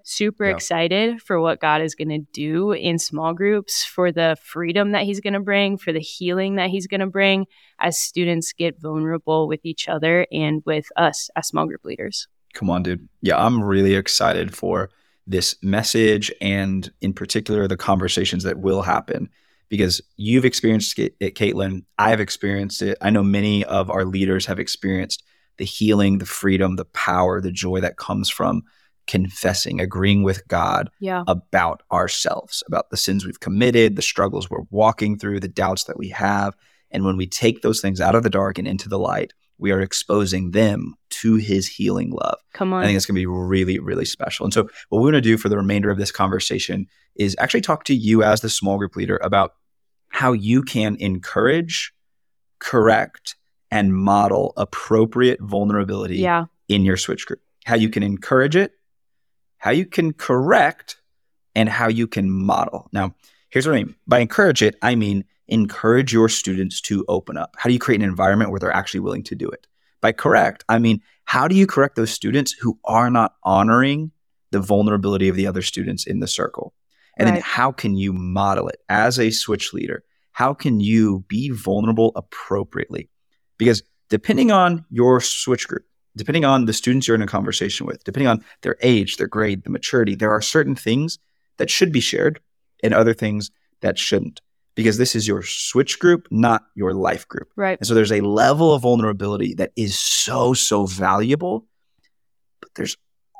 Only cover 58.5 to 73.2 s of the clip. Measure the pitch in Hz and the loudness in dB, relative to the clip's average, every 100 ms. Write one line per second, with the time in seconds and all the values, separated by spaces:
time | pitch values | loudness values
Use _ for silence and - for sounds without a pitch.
58.5 | 170 196 _ _ _ _ _ _ _ _ | 2 0 _ _ _ _ _ _ _ _
59.5 | _ 104 143 185 - 160 151 - 127 143 | _ 0 0 0 0 -2 -2 0 0 4
60.5 | 226 151 - - - _ _ _ _ _ | 4 4 0 -16 -20 _ _ _ _ _
61.5 | 110 110 110 117 113 113 107 95 95 98 | 0 2 2 0 0 -2 0 0 0 0
62.5 | - - - - 98 95 - _ _ _ | 0 0 -6 -8 -4 -4 -6 _ _ _
63.5 | 139 143 135 - - - 123 117 - 196 | 0 2 0 -2 -8 2 4 4 4 4
64.5 | - 107 - 117 120 104 101 - _ - | 6 2 2 0 2 2 0 -4 _ -2
65.5 | 113 101 - 110 123 131 117 110 - - | 0 0 0 2 4 4 4 4 2 -4
66.5 | 92 92 - - 101 90 92 - 76 82 | -2 -4 -4 -4 -4 0 -4 -4 -10 -10
67.5 | - 120 123 - 107 101 90 95 101 104 | -4 0 0 2 2 2 2 2 4 2
68.5 | 95 90 92 - 98 98 - - - - | -2 0 -2 -2 -4 -4 -6 -8 -8 -8
69.5 | - _ _ _ - 110 110 - - - | -10 _ _ _ -2 -2 0 2 4 2
70.5 | - - 113 117 107 _ _ - 127 151 | -2 0 2 4 2 _ _ -2 0 4
71.5 | 190 190 - 139 - 113 - 104 135 131 | 6 4 4 2 2 -4 -2 -2 0 -2
72.5 | - 123 - - 113 123 120 | -4 -4 -4 0 2 4 2